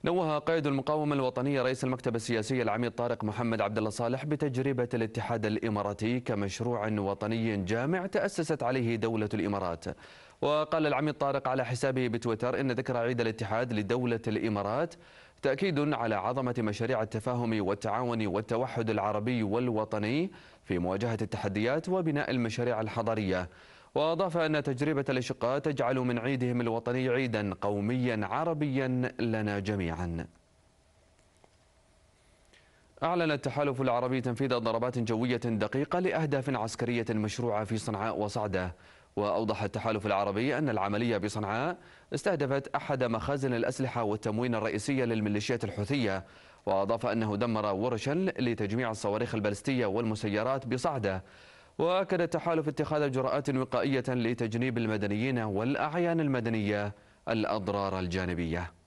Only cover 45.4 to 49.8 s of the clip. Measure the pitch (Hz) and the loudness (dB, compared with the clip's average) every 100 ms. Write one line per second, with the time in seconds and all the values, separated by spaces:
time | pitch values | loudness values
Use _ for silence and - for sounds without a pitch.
45.4 | 107 120 104 101 101 143 110 95 92 - | 0 -2 -2 -4 -2 0 0 -2 -6 -20
46.4 | - - - 98 98 113 123 110 110 104 | -20 -10 0 0 2 0 0 0 0 0
47.4 | 120 110 104 98 117 117 135 156 190 - | 0 0 0 0 0 -2 -2 0 0 0
48.4 | 123 113 104 110 123 107 104 107 117 110 | -2 0 -2 0 -2 -2 -2 0 0 0
49.4 | 104 101 - 131 | 0 -2 -2 0